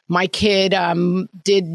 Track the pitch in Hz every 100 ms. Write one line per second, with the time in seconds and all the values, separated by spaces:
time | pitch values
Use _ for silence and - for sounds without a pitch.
0 | - 175 185 - 208 196 190 190 175 170
1 | 175 185 196 180 - 196 170